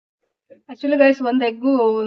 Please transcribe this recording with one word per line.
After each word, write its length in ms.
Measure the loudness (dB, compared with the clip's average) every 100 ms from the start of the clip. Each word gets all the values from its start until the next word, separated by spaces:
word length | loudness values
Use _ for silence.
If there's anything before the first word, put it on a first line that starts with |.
| _ _ _ _ _ -20 -20
Actually 300 | -8 -2 4
ಗೈಸ್, 220 | 4 2
ಒಂದ್ 220 | -2 -2
ಎಗ್ಗು 280 | -4 -2 -2 0 0 0